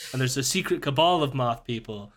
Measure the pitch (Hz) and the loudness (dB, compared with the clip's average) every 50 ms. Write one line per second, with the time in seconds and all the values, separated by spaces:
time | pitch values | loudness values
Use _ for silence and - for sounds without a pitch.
0 | - - - 127 131 127 127 139 131 - - 185 180 - 180 - - 147 135 127 | -12 -6 -2 0 0 0 0 0 -2 0 0 0 0 0 -2 0 0 0 2 4
1 | 160 175 180 170 151 135 - 131 123 120 117 - - - 120 110 113 - 107 101 | 4 6 6 4 2 0 0 0 0 0 -2 -2 -4 -6 -6 -6 -6 -8 -12 -12
2 | 101 101 - | -12 -16 -20